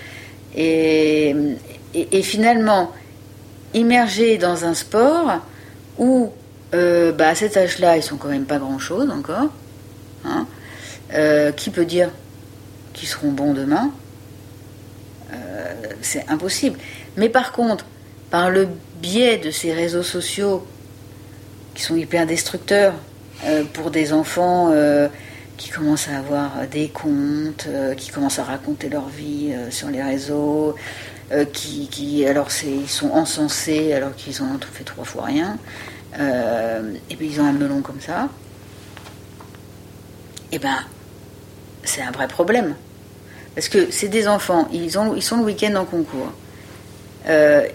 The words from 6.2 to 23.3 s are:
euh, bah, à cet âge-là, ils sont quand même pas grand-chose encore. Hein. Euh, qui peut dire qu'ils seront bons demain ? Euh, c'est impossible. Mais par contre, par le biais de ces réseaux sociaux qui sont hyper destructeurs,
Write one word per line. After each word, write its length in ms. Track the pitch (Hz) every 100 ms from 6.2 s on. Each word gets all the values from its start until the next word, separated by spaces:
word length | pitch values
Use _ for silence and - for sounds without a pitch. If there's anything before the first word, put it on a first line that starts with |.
| 220 - - - -
euh, 380 | 175 175 175 170
bah, 180 | 156 160
à 60 | 165
cet 220 | 208 190
âge-là, 400 | 180 - 175 165
ils 60 |
sont 120 | 147 143
quand 140 | 143
même 160 | 139 135
pas 120 | 147
grand-chose 520 | 135 135 - 185 285
encore. 400 | 143 139 185 294 - - - - - - -
Hein. 220 | - - - - - - - - -
Euh, 380 | 151 151 151 147
qui 200 | 147 208
peut 140 | 180 170
dire 240 | 175 180 - - - - - - - -
qu'ils 160 | - -
seront 220 | - 147
bons 220 | 139 147
demain ? 380 | 135 135 160 277 - - - - - - - - - - - - - -
Euh, 400 | - 90 101 85 107 107 101
c'est 240 | - - -
impossible. 500 | 151 185 - 269 - - - - 185
Mais 100 | 220
par 240 | 254 247
contre, 340 | - 233 202 - - - - -
par 200 | 170 185
le 200 | 190 190 170 - -
biais 360 | 175 214 247 214
de 140 | 156
ces 220 | 151 165
réseaux 300 | 165 170 175
sociaux 640 | 175 180 170 196 202 185 - - - - - - - - - - -
qui 100 | -
sont 120 | - 165
hyper 300 | 151 170 160
destructeurs, 680 | 165 - 180 - 202 196 165 - - -